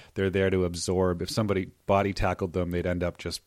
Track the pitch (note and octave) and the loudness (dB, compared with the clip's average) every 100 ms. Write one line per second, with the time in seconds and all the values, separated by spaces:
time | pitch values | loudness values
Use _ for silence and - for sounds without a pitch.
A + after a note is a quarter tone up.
0 | - - G2 F#2+ F#2+ F#2 F2 E2+ - F#2 | -6 -2 0 2 2 2 0 -2 -2 2
1 | F#2 F2 F2+ - G#2+ G2 F#2 - - G2 | 2 0 -4 -2 0 0 -2 -6 0 2
2 | G2+ G2 G2 F2+ F#2+ F#2 E2+ F2 F2+ F2+ | 2 0 0 0 -2 -2 -2 0 -2 -2
3 | F2 - E2+ E2 | -2 -4 -8 -10